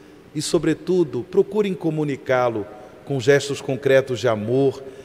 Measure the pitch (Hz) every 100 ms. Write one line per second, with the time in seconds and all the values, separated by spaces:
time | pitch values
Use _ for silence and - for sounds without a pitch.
0 | - - - 151 - 170 156 151 - 180
1 | 156 123 113 196 - 214 202 185 165 156
2 | 151 131 - 127 123 110 98 - - -
3 | - 139 117 143 - 135 - 131 135 135
4 | 131 117 123 107 107 127 139 - - -